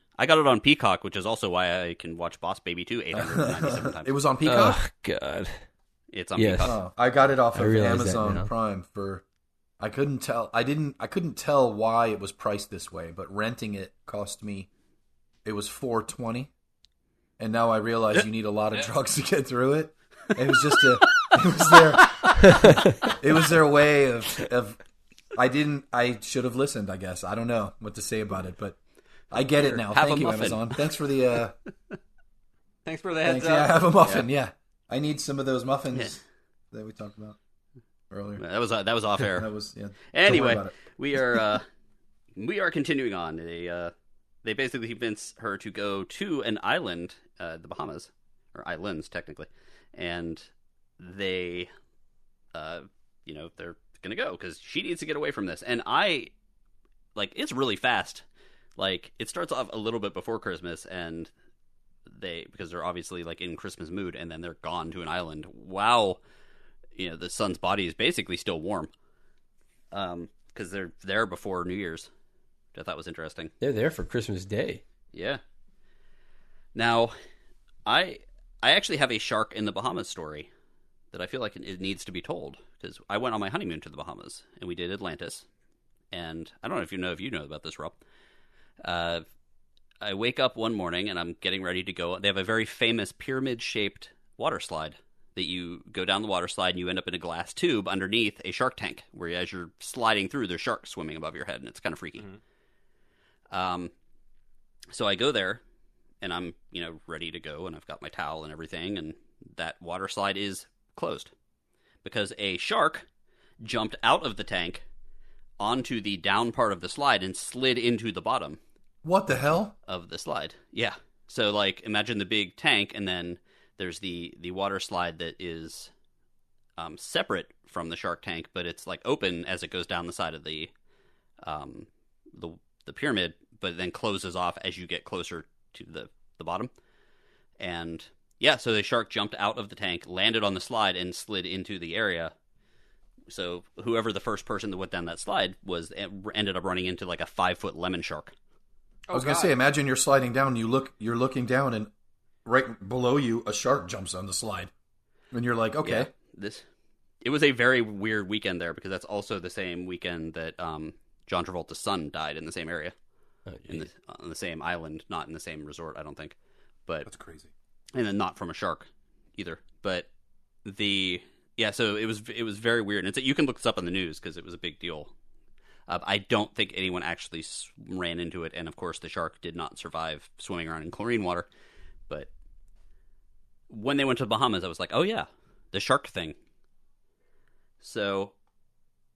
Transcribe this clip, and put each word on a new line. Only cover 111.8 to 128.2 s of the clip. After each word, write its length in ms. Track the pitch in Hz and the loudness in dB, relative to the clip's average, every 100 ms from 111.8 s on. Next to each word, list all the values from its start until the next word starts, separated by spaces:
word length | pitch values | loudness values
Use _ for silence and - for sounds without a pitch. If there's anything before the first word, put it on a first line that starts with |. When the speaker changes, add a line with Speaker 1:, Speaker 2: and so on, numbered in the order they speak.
| _ _ | _ _
Speaker 1:
because 280 | - 113 98 - | -6 -4 -4 -2
a 200 | 101 87 | -2 -2
shark 480 | - 226 156 - - _ _ _ _ - | 0 2 2 0 -12 _ _ _ _ -18
jumped 340 | 110 117 110 - | -4 -2 -2 2
out 240 | 117 175 151 | 4 4 2
of 100 | 104 | -6
the 80 | |
tank 380 | 98 92 87 - - - - - - - - - | -4 -2 -2 -6 -14 -14 -16 -16 -18 -20 -20 -4
onto 420 | 104 127 - 117 | -2 0 -2 -4
the 160 | 104 95 | -4 -2
down 360 | 98 101 120 | 4 4 4
part 200 | 131 110 | 2 2
of 80 | 90 | 0
the 80 | 90 | -6
slide 340 | - 143 104 | 0 2 2
and 140 | 95 - | 0 -6
slid 420 | - 123 131 123 | -8 -2 0 2
into 320 | 120 113 110 | 2 2 -2
the 80 | 90 | -4
bottom 360 | 92 123 76 78 _ _ - _ | -2 -2 -4 -10 _ _ -20 _
Speaker 2:
What 240 | 156 190 196 | 0 2 2
the 100 | 123 | 0
hell? 420 | 143 170 208 - - | 2 2 0 -8 -12
Speaker 1:
of 200 | 90 87 | -12 -10
the 80 | 80 | -12
slide. 360 | - 90 76 - _ | -6 -6 -6 -12 _
Yeah. 240 | - 113 - - _ - | -4 -4 -4 -16 _ -10
So, 220 | - 107 | 0 2
like, 300 | 104 98 - | 4 2 0
imagine 360 | 110 104 107 104 | -2 -2 -2 -4
the 60 | 95 | 0
big 300 | 107 95 - | 0 -2 0
tank, 360 | 151 110 101 | 2 2 0
and 120 | - 95 | -4 -4
then 300 | 90 87 87 _ _ _ - | -4 -6 -10 _ _ _ -8
there's 220 | 90 82 | -8 -6
the, 340 | 95 87 85 - | -8 -8 -10 -10
the 120 | 90 | -10
water 280 | 92 98 95 | -4 -2 -2
slide 380 | - 90 87 80 | -4 -4 -4 -4
that 140 | 82 - | -8 -8
is, 520 | 90 82 82 - - _ _ _ _ _ _ _ _ - | -10 -8 -12 -14 -20 _ _ _ _ _ _ _ _ -14
um, 220 | 82 78 | -14 -14
separate 540 | - - - 92 - _ _ | -4 -4 -2 -4 -4 _ _
from 220 | 90 82 | -8 -6
the 80 | 85 | -6
shark 260 | 92 82 | -4 -6